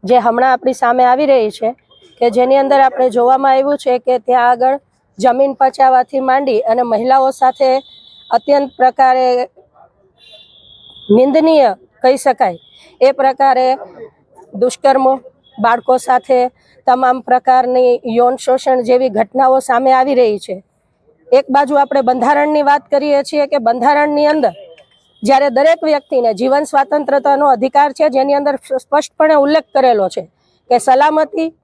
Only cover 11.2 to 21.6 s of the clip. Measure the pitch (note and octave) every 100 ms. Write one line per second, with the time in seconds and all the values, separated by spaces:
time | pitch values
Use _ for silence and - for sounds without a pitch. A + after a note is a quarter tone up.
11.2 | C4 D4 D#4+ D#4 B3+ F#3 _ _ B3+ C4+
12.2 | C#4+ B3 A3 E3+ _ _ _ _ B3+ C4
13.2 | C4+ C4 C#4 B3+ B3+ C4 - F4+ - _
14.2 | _ _ - G3 B3 - C#4 C4+ C4 C4
15.2 | - _ _ - A3 A#3+ - B3+ - B3+
16.2 | B3+ B3+ B3 _ _ _ - B3+ C4 B3+
17.2 | A#3 B3+ B3+ B3+ B3+ B3+ B3+ A#3+ B3 A3+
18.2 | B3 B3+ - B3+ - B3+ A#3 B3+ C4 G#3
19.2 | A3 B3+ C4+ C4 C4 A#3+ C4 C4 C4 C4
20.2 | A#3+ G#3 - F#3+ _ _ _ _ _ _
21.2 | _ B3+ C#4 C4+